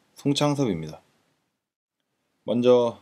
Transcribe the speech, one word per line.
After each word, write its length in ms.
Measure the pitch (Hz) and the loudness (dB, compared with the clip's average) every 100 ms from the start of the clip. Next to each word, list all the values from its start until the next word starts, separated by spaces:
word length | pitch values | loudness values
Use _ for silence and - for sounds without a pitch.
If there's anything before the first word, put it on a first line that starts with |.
| _ - | _ -8
송창섭입니다. 880 | 139 139 147 143 131 82 78 78 _ _ _ _ _ _ _ _ _ _ _ _ _ _ | -4 -2 -2 -2 -2 -4 -8 -16 _ _ _ _ _ _ _ _ _ _ _ _ _ _
먼저 580 | - 117 123 123 120 101 | -6 0 4 4 2 -4